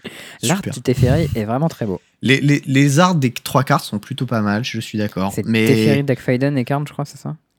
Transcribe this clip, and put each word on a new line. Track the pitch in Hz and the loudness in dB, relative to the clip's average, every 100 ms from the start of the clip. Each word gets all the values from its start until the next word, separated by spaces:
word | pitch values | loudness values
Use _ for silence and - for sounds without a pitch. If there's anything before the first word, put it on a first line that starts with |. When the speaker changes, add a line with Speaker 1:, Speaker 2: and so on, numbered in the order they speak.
| - - - - | -18 -18 -20 -6
Speaker 1:
L'art | 117 190 | -2 -2
Speaker 2:
Super. | - | -2
Speaker 1:
du | - | -6
Teferi | 123 123 127 143 160 - | -2 2 4 4 0 -2
est | 107 | -2
vraiment | 123 160 | -2 -2
très | - 110 | -2 -6
beau. | 90 _ - | -6 _ -6
Speaker 2:
Les, | 107 135 | 0 2
les, | 143 143 143 | 4 2 2
les | 131 143 139 | 4 4 4
arts | 180 180 | 4 4
des | 131 | 0
trois | - - 139 | -2 -2 0
cartes | 135 143 - | 2 0 -2
sont | 107 | -8
plutôt | - 131 127 | -8 -8 -4
pas | 117 | -2
mal, | 104 104 | 0 -2
je | 123 113 | -4 -8
suis | - 107 | -8 -4
d'accord. | 104 - 95 | -4 -2 -4
Speaker 1:
C'est | 101 101 | -4 0
Speaker 2:
Mais | 113 113 | 2 4
Speaker 1:
Teferi, | 113 110 139 | 4 4 2
Dark | 143 123 | 0 -2
Faiden | - 127 139 143 | 0 0 0 -2
et | 120 | -2
Karn, | 143 147 | -4 -4
je | |
crois, | - 147 | -8 -10
c'est | 143 | -10
ça ? | 143 156 _ | -12 -12 _